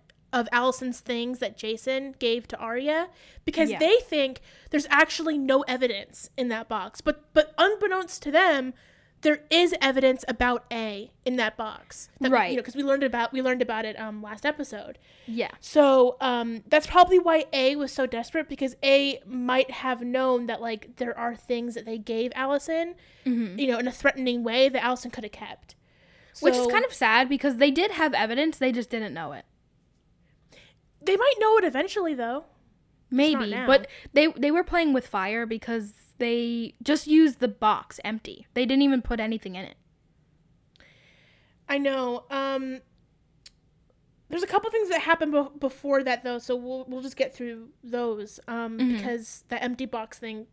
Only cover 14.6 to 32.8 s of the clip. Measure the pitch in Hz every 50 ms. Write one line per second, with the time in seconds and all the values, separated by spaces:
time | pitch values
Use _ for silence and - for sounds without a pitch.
14.6 | 294 - - 208 - - - - _ _ _ _ - - 226 233 220 - - -
15.6 | - - - 302 285 277 269 262 247 247 247 - 269 262 247 240 233 233 226 226
16.6 | - - - 302 302 - - 359 359 359 370 359 349 339 320 320 302 - - 269
17.6 | 262 262 285 294 285 254 - - 269 254 - 233 240 - - 330 302 - 285 -
18.6 | 277 262 254 - - 269 269 277 277 277 269 - - 190 254 254 247 247 254 262
19.6 | 262 262 262 - - 262 254 240 240 240 247 262 262 262 254 240 240 233 226 190
20.6 | 226 233 220 214 - - 240 - 254 240 233 - 233 240 233 214 - - 247 233
21.6 | 233 240 220 226 214 226 226 226 214 - 226 226 233 254 - - 262 269 285 285
22.6 | - - 320 320 339 339 349 - _ _ _ _ - 262 247 233 226 202 175 214
23.6 | 285 262 240 233 240 254 247 - - 277 269 262 262 254 240 240 233 226 226 254
24.6 | 269 269 254 254 226 240 254 247 - 247 - - 214 208 - - 214 202 - -
25.6 | _ - - _ _ _ _ _ _ _ _ _ _ _ - - - 269 254 247
26.6 | 247 240 247 427 494 494 - - 254 226 220 240 262 254 285 277 - 285 254 226
27.6 | 277 294 269 302 359 415 392 - 320 302 262 - 214 220 233 254 302 320 302 -
28.6 | 269 262 247 240 226 - - 226 220 196 143 165 165 139 143 113 - _ _ _
29.6 | _ _ _ _ _ _ _ _ _ _ _ _ _ _ _ _ _ _ _ -
30.6 | - _ _ _ _ _ _ _ - 302 381 392 480 571 523 427 427 440 440 453
31.6 | 381 320 240 262 320 381 - 427 359 330 302 247 240 233 247 285 320 - _ _
32.6 | _ _ _ _